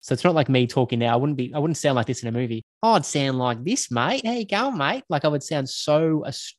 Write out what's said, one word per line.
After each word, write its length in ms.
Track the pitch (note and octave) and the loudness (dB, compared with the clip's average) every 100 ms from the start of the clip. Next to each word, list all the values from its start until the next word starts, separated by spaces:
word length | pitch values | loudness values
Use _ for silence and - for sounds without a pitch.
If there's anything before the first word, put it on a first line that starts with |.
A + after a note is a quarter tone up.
So 120 | - | -2
it's 120 | C3 | 0
not 100 | F3+ | 2
like 140 | E3 C#3+ | 2 4
me 180 | B2+ B2 | 4 2
talking 320 | - B2+ A#2+ | 2 0 2
now. 140 | A#2 | 2
I 40 | A#2+ | 2
wouldn't 200 | C#3+ C#3+ | 2 -2
be, 160 | B2 | -4
I 40 | D3+ | -2
wouldn't 180 | D3+ E3 | -2 0
sound 200 | D3+ B2+ | 0 0
like 100 | A2+ | 0
this 160 | B2+ | -4
in 60 | A#2+ | -4
a 40 | |
movie. 320 | A#2 B2+ A2+ - _ | -4 -2 -6 -10 _
Oh, 100 | A3 | 2
I'd 120 | G#3+ | 2
sound 340 | C#3+ D3 C#3 C3 | 2 -2 0 0
like 260 | B2+ A#2 | 0 -2
this, 260 | C3 C4 - | -2 -2 -2
mate. 340 | A#2+ C3 C4 | 0 0 0
How 80 | A3+ | -2
you 140 | A#3+ G#3 | -4 -2
going, 320 | G3 B3+ A3+ | -2 0 0
mate? 260 | C#3 A#3 - | 0 -2 -2
Like, 160 | D#3 | 0
I 40 | D#3 | 0
would 140 | D3 | 0
sound 260 | - D#3 C3+ | -2 -4 -4
so, 540 | - - D3+ D#3+ D#3 | -6 2 2 4 0
uh, 40 | C3+ | -2
s-, 260 | B2 - | -10 -12